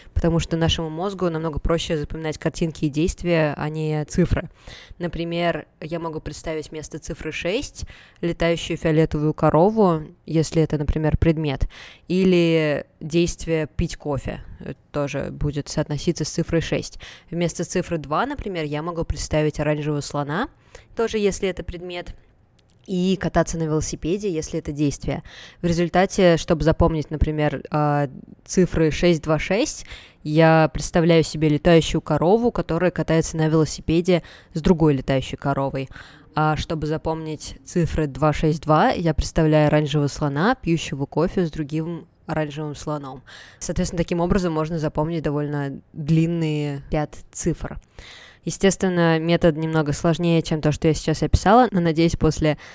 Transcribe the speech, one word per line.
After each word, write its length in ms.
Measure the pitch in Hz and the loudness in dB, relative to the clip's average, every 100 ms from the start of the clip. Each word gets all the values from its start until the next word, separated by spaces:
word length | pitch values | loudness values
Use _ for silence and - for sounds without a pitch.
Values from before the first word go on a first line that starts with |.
| - | -6
потому 260 | - 170 165 | 0 2 2
что 180 | 156 165 | 0 0
нашему 320 | 165 160 160 | 2 0 -2
мозгу 400 | 156 190 190 180 | -4 -4 -2 -2
намного 280 | 160 165 143 | -2 -4 -4
проще 360 | - 165 - 165 | -2 -2 0 -4
запоминать 420 | 147 160 160 151 | -4 -6 -8 -4
картинки 460 | 165 - 165 151 | -6 -2 -4 -2
и 60 | 156 | -4
действия, 640 | 143 175 - 175 165 151 - | 0 -2 -2 0 2 0 -2
а 140 | 151 | -6
не 340 | 156 156 151 | -4 -4 -4
цифры. 460 | 147 - 170 - 160 - - - - - | -2 0 2 0 -2 -14 -20 -20 -20 -10
Например, 680 | 175 160 170 170 170 160 147 _ | -8 -6 -4 -2 0 -2 -8 _
я 220 | 160 165 | -8 -6
могу 180 | 165 156 | -6 -8
представить 500 | 160 151 - 160 147 | -10 -10 -8 -6 -8
вместо 300 | 156 147 160 | -12 -12 -12
цифры 320 | - 165 160 | -12 -10 -8
шесть 540 | 151 170 220 285 - - - - _ | -6 -4 -4 -6 -12 -16 -16 -20 _
летающую 560 | 175 165 170 165 - 165 | -6 -2 0 0 -4 -4
фиолетовую 580 | 170 156 160 151 151 | 0 2 2 2 -2
корову, 680 | 151 156 156 185 220 196 160 151 - - | 2 2 4 4 4 2 2 -4 -14 -4
если 360 | 156 156 165 | 0 2 2
это, 160 | 156 151 | 2 0
например, 380 | 147 156 156 156 | 0 0 2 4
предмет, 540 | 165 156 151 135 - - - - - | 4 2 0 -2 -4 -4 -20 -20 -2
или 760 | 180 185 180 170 160 156 143 - _ | 2 4 6 4 4 2 0 -4 _
действие 680 | 160 165 170 - - 160 151 | -4 0 0 -2 -2 -2 -2
пить 220 | - 170 - | -4 -4 -4
кофе. 460 | 151 135 - - - - | -6 -4 -6 -10 -12 -14
Это 160 | - - _ | -14 -14 _
тоже 380 | 147 139 139 - | -6 -4 -4 -8
будет 380 | 139 147 147 - | -4 -4 -4 -4
соотноситься 560 | - 151 147 - 160 156 | -4 -4 -2 -4 -2 -4
с 40 | |
цифрой 300 | - 170 165 | -4 -2 -2
шесть. 400 | 151 - - - - - _ | 0 -4 -6 -12 -18 -20 _
Вместо 320 | 165 175 - | -4 -4 -4
цифры 360 | 165 185 170 170 | -4 -4 -4 -6
два, 260 | 139 156 240 | -4 -2 -2
например, 400 | 285 214 175 151 | -6 -8 -6 -4
я 160 | 147 | -4
могу 240 | 165 165 160 | -6 -6 -4
представить 560 | 151 - 156 151 - | -6 -2 0 0 0
оранжевого 400 | 151 151 147 147 | -2 -2 -2 -4
слона, 480 | - 147 143 156 277 - _ - - | -4 -6 -4 -4 -6 -10 _ -20 -12
тоже 260 | - 226 220 | -4 -2 0
если 280 | 202 185 196 | 0 0 -4
это 160 | 180 | -6
предмет, 500 | 170 175 180 175 175 - _ _ _ _ _ _ - | -10 -12 -10 -10 -12 -16 _ _ _ _ _ _ -6
и 300 | 185 185 180 | -2 0 0
кататься 400 | - - - 165 | 0 0 0 -2
на 60 | |
велосипеде, 680 | 160 156 - 170 147 196 208 | -2 -2 -2 -6 -4 -4 -2
если 280 | 156 156 160 | -4 -4 -6
это 120 | 151 | -6
действие. 500 | 147 147 - - 135 - - - - | -2 -2 -2 -6 -6 -8 -18 -20 -6
В 40 | 175 | -2
результате, 720 | 170 175 180 190 - 185 160 | 0 2 2 2 4 4 4
чтобы 260 | - 165 | 2 2
запомнить, 480 | 147 156 170 160 143 | 2 4 2 2 -4
например, 500 | 151 156 151 147 143 - | -2 0 2 0 0 -4
а, 400 | 151 147 147 143 135 - - - | -2 0 0 -2 -6 -20 -20 -4
цифры 460 | - 175 - 160 | 0 2 2 2
шесть, 300 | 135 175 165 | 2 2 2
два, 160 | 147 156 | 2 -2
шесть, 480 | - 190 302 - - - - _ | 0 -2 -2 -4 -14 -18 -20 _
я 460 | 156 151 165 160 156 | 0 6 8 8 6
представляю 500 | - - 180 165 165 | 0 -2 2 6 6
себе 260 | 156 156 156 | 4 0 0
летающую 520 | 147 180 165 - 165 | 2 6 6 4 -2
корову, 500 | - - 165 226 240 | -2 0 4 4 2
которая 400 | - 165 165 180 | -2 -2 0 0
катается 460 | 170 160 165 160 165 | 0 0 0 0 0
на 120 | 156 | 2
велосипеде 760 | 160 151 - - 160 175 170 - - - | 4 2 -2 0 0 2 0 -2 -14 -10
с 80 | 165 | -2
другой 320 | 147 170 160 | 2 4 4
летающей 440 | 139 - 135 - - | 2 0 -2 -2 -6
коровой. 520 | 143 135 139 135 135 - - - - | -4 -2 -4 -4 -8 -12 -20 -20 -6
А 220 | - 156 151 | 0 2 2
чтобы 320 | - 160 151 | -2 -4 -2
запомнить 720 | 156 - 160 156 151 - - - | -4 -4 -4 -6 -8 -10 -16 -6
цифры 420 | 180 160 - 151 | -2 0 0 -2
два, 240 | 131 151 | 0 0
шесть, 300 | 143 156 151 | 2 0 0
два, 280 | 151 156 220 | 2 4 4
я 240 | - 165 | 2 0
представляю 540 | 156 - - 160 151 147 | 0 -2 0 4 4 4
оранжевого 400 | 151 151 147 143 | 2 2 0 0
слона, 480 | - 151 139 190 262 | -2 -4 0 0 0
пьющего 500 | - 165 - 139 139 | 0 -2 -2 -6 -4
кофе 400 | - 175 196 170 | -2 -2 0 -2
с 60 | |
другим 560 | 147 147 147 160 170 - _ - | -4 -6 -6 -6 -8 -12 _ -8
оранжевым 500 | 156 151 143 151 143 | -4 -4 -6 -8 -8
слоном. 460 | - 151 139 131 - - - - | -8 -8 -8 -14 -18 -20 -20 -12
Соответственно, 380 | - 170 180 175 | -6 -4 -2 -2
таким 220 | 165 175 | -2 0
образом 340 | 175 196 180 | 2 4 4
можно 260 | 156 156 165 | 0 0 -2
запомнить 440 | 151 - 151 170 | -2 0 0 0
довольно 560 | 151 147 147 147 139 139 - | -2 -2 -2 -2 -4 -6 -12
длинные 920 | - 147 160 165 170 160 151 147 139 - | -10 2 2 4 0 0 -2 -2 -6 -4
пять 360 | 160 147 - - | -4 -4 -8 -14
цифр. 480 | - - 156 - - - - - - - - - | -6 -4 -4 -6 -10 -14 -20 -20 -20 -20 -12 -10
Естественно, 720 | - 196 180 190 180 170 160 | 0 2 2 0 2 4 4
метод 380 | 165 170 170 151 | 2 4 4 4
немного 340 | 160 160 147 | 0 0 0
сложнее, 500 | 147 170 156 170 165 | 0 0 2 2 2
чем 200 | 156 160 | 2 0
то, 100 | 151 | 0
что 160 | 147 165 | 2 2
я 60 | |
сейчас 280 | 151 - 151 | 0 0 -2
описала, 460 | 156 - 180 226 254 | 2 2 6 6 6
но, 100 | 190 | 4
надеюсь, 340 | 170 156 165 - | 2 4 2 2
после 420 | 160 151 156 147 - | 0 2 0 0 -6